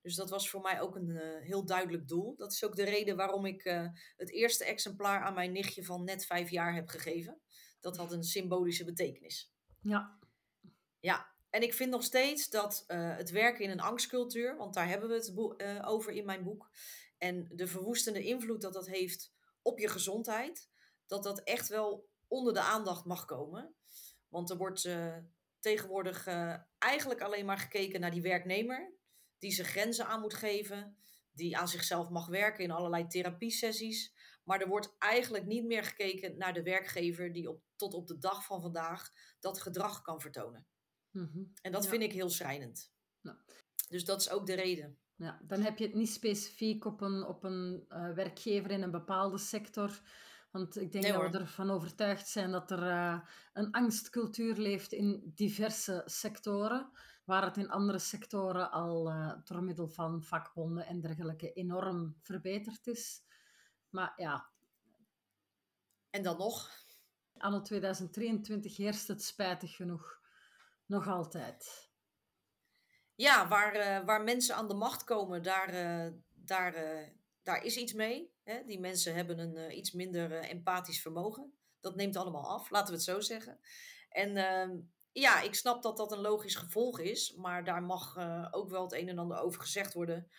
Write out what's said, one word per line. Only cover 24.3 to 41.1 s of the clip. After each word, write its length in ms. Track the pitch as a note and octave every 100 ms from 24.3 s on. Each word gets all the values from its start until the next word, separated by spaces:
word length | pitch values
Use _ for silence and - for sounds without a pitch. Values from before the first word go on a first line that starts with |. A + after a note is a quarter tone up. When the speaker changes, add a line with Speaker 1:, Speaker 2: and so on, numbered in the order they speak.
| F3 F3
Speaker 1:
er 60 | F3+
wordt, 280 | F#3+ F#3+
eh, 320 | F3+ F3 E3+ E3 E3 _ _ _
tegenwoordig, 680 | - G#3+ F#3+ F#3+ F#3 F#3 -
eh, 300 | F3 E3+ E3 - _
eigenlijk 420 | A3 C#4+ C#4 A#3+
alleen 240 | G3+ G#3 G3
maar 120 | G3
gekeken 420 | - G#3 F#3+ F#3+
naar 100 | F3
die 120 | E3+
werknemer, 680 | F3 F3+ F3+ F#3+ A3+ C4 F#4 - _ - _ _
die 140 | G3
zijn 140 | G3 F3
grenzen 400 | F#3+ A3 A3+ A3
aan 140 | A3
moet 140 | G#3+
geven, 600 | - G#3+ G3+ G3+ G3+ G#3 - - - _
die 240 | - E3+ B2
aan 100 | F3
zichzelf 400 | F3 - E3+ E3+
mag 160 | F3 E3+
werken 380 | F3+ G#3 G#3
in 60 | F3
allerlei 360 | E3 F3 E3+ E3+
therapiesessies. 1080 | F3+ F3+ F3 A#3 A3 A3+ A3 A3+ A3 - _ - -
Maar 160 | - F#3+
er 80 | F#3+
wordt 260 | G3+ G#3 -
eigenlijk 460 | G3+ A#3 B3 G#3+ F#3+
niet 180 | A3+
meer 200 | A3+ A3+
gekeken 520 | G#3 - G3 F#3+ F#3+ -
naar 160 | F#3
de 100 | F3
werkgever 680 | E3+ F#3 F#3 - F3 E3+ F3
die 180 | E3+ D#3+
op, 120 | D#3+ _ _
tot 180 | G3+
op 120 | G3 E3+
de 120 | E3
dag 260 | F#3 G3
van 160 | - G3
vandaag 500 | E3+ E3 E3 F3+ - - - _
dat 200 | F#3+ G3
gedrag 420 | F#3+ F#3 F#3+ G3+
kan 180 | - D#3+
vertonen. 460 | D3 C3 A2+ A#2 - _ _ _ _